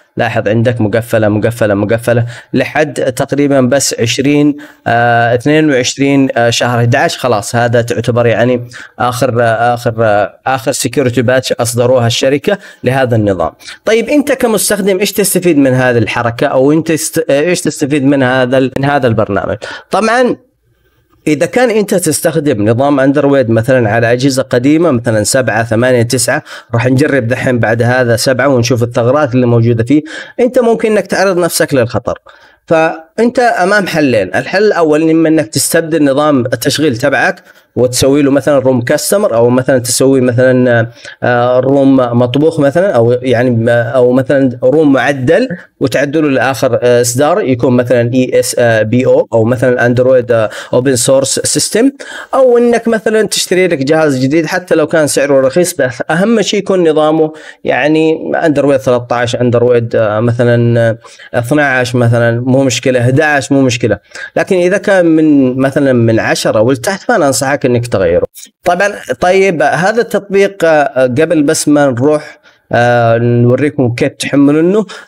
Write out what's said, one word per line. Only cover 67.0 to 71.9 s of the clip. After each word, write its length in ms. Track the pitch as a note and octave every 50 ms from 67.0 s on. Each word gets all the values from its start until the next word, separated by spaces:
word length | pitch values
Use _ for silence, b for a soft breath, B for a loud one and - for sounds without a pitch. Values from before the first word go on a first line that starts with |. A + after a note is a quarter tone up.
| -
فأنا 240 | - A#3+ G3+ D3+
أنصحك 400 | C#3 C3 - G#3+ G3 - - -
إنك 200 | B2+ A#2+ A#2 A#2
تغيره. 380 | A#2 - G2 F#2+ G2+ F#2 E2+ - - B B B B _ _ -
طبعًا 300 | F3 F3+ F3+ G3+ G3+ G#3 G3 - - - -
طيب 420 | F3 F3+ F#3+ F#3+ F#3+ G3 F3 C#3+
هذا 400 | D#3 - A#2+ D3 F3+ G3+ A3 A#3+
التطبيق، 640 | A3+ - - F#3+ F#3+ - F#3+ G3 G3 G3 G3 - E3
آه، 380 | E3 D#3 D3+ C#3 - - B2+ C3
قبل 400 | B2+ A#2+ C#3 E3 E3 F3 D#3 C#3+
بس 240 | D3 D#3 - -
ما 180 | D3+ D3 D3 C#3+
نروح، 540 | C#3